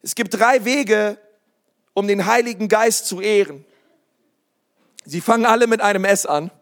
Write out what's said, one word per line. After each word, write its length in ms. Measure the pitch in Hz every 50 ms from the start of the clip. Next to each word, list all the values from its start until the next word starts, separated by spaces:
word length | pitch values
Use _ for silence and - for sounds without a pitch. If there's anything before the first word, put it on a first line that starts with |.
Es 120 | - 233 -
gibt 200 | - 240 190 -
drei 300 | 196 220 240 269 254 202
Wege, 540 | 240 262 285 277 202 214 214 208 208 208 - _ _ _ _ _ _ _ _ _ _ _ _ _ _ _
um 120 | 196 202
den 200 | 202 202 202 180
Heiligen 420 | 196 226 240 233 240 233 180 214 202
Geist 380 | 220 214 226 233 226 - -
zu 140 | - - 175
ehren. 440 | 190 214 214 202 196 - 143 139 156 _ _ _ _ _ _ _ _ _ _ _ _ _ _ _ _ _ _ _ _ _ _ _ _ _ _ - _
Sie 160 | - 139 170
fangen 260 | - - 226 233 226
alle 200 | 240 220 233 240
mit 140 | 233 226 220
einem 240 | 214 202 202 190 185
S 220 | 196 202 196 -
an. 240 | - 147 147 156 185 _ _